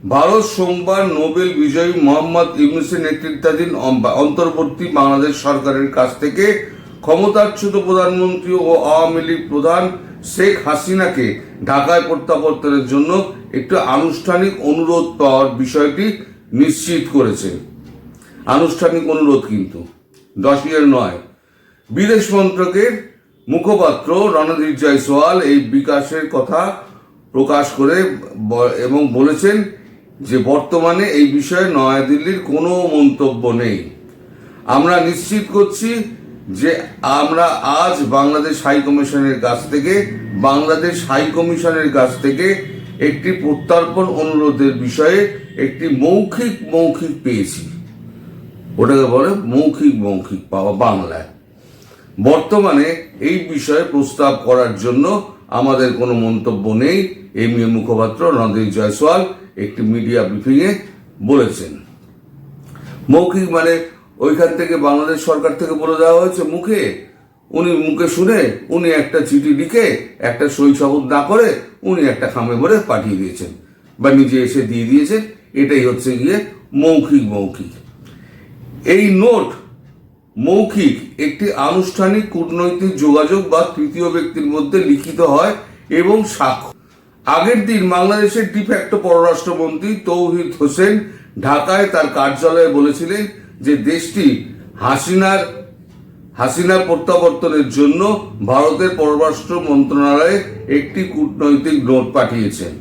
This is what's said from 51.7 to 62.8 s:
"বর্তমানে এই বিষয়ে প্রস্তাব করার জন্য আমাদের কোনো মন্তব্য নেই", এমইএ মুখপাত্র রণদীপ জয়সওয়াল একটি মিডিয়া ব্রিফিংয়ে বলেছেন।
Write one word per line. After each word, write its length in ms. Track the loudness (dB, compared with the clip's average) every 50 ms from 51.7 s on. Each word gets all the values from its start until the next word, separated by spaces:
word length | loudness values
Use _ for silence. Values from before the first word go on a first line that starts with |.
| -20 -20 -20 -20 -20 _ _ -20 -8 0 2
"বর্তমানে 840 | 2 2 2 2 2 2 2 4 4 4 4 2 2 -2 -6 -8 -18 -14 -6
এই 200 | -4 -2 -2 -2
বিষয়ে 440 | -4 -4 -6 -6 -2 0 0 0 0
প্রস্তাব 540 | 0 0 -2 -2 -2 -2 0 0 0 0 0 2
করার 340 | 2 2 2 2 0 -2 -4
জন্য 540 | -4 0 2 2 2 2 0 -2 -4 -8 -18 -20 -18 -8
আমাদের 460 | -4 -2 0 0 2 2 2 0 0
কোনো 200 | 0 -2 0 0
মন্তব্য 560 | 0 0 0 0 -2 -2 -2 -4 -2 -2 0
নেই", 460 | 0 2 2 2 2 0 -2 -2 -6 -14 -20 -12 -6
এমইএ 320 | -2 -2 0 0 0 0
মুখপাত্র 680 | 0 0 -2 0 0 0 0 0 -2 -2 0 0 2
রণদীপ 420 | 2 2 0 0 0 0 -2 -2 -2
জয়সওয়াল 520 | -2 -2 -2 0 2 2 2 4 2 0 -2 -8 -14 -18 -20 _ -10
একটি 240 | -8 -8 -6 -4
মিডিয়া 420 | -2 0 0 0 -2 0 0 0 0
ব্রিফিংয়ে 560 | 0 -4 -4 0 2 4 4 4 2 0 -2 -6 -16 -20 -20 -20 -20 _ -8 0
বলেছেন। 540 | 2 4 4 4 2 -2 -8 -12 -12 -14 -16 -18 -20 -20 -20 -20 -20 -20 -20 _ -20 -20 -20 -20 -20 -20 -20 -20 -20 -20 -20